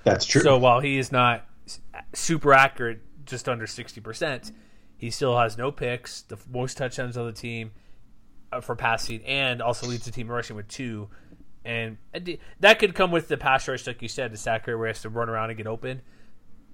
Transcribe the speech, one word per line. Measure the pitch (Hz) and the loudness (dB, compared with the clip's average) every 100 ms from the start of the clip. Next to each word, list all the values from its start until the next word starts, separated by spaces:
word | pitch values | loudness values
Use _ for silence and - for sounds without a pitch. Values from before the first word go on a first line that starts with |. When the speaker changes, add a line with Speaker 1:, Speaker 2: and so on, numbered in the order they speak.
Speaker 1:
That's | 110 - | 2 4
true. | - 135 | 4 6
Speaker 2:
So | 147 131 | 8 8
while | 127 120 | 8 8
he | 139 135 | 4 0
is | 127 | 0
not | 127 123 113 - - - | 4 4 2 -4 -16 -14
s-, | - - - - | -12 -12 -12 -10
super | - - 160 143 | -2 0 4 8
accurate, | 135 135 - 120 110 - - 143 | 10 8 4 -4 -6 -12 -16 -12
just | 123 - | -8 -4
under | 120 110 | -4 -6
sixty | - 117 - | -10 -12 -14
percent, | 107 113 160 123 - - - - - - | -12 -6 -4 -4 -10 -16 -20 -20 -20 -12
he | 117 | -8
still | - 135 120 | 0 2 4
has | 113 110 | 4 2
no | 131 | -6
picks, | 143 123 123 - - | -4 -4 -4 -8 -16
the | - 107 | -14 -16
f-, | - | -8
most | 123 131 - | -4 -4 -4
touchdowns | 127 127 123 120 | -6 -4 -6 -4
on | 117 | -6
the | |
team, | 107 120 117 110 - - - - - - - - | -8 -8 -8 -10 -14 -20 -20 -20 -20 -20 -18 -10
uh, | 123 | -8
for | - 117 | -6 -2
passing, | 120 113 107 113 131 | 0 0 -2 -6 -4
and | 139 135 120 | -2 0 0
also | 117 110 123 | -2 -2 -4
leads | 120 117 | -6 -6
the | |
team | 113 113 | -6 -4
in | |
rushing | 120 - 107 | -4 -6 -8
with | 104 | -10
two. | - 127 107 104 - - - - - 120 | -8 -6 -6 -10 -14 -20 -18 -16 -12 -6
And, | 117 113 107 - | -4 -6 -8 -12
uh, | 170 | -10
d-, | 175 156 - - | -8 -10 -12 4
that | 202 220 | 6 8
could | 208 | 4
come | 175 185 | 4 2
with | 170 156 | 2 0
the | 143 | -2
pass | 135 131 - | 2 2 0
rush, | 127 - | -6 -6
like | 120 | -8
you | 113 | -8
said, | - 123 | -6 -6
the | 107 | -4
sack | 120 113 - | -2 -2 -2
rate | |
where | 113 113 | -4 -4
he | |
has | 110 | -4
to | 110 | -6
run | 110 117 | -4 -2
around | 113 113 | -2 -4
and | 113 | -6
get | 107 | -6
open. | 113 127 131 - - - - - - - | -6 -6 -10 -12 -18 -16 -16 -16 -18 -16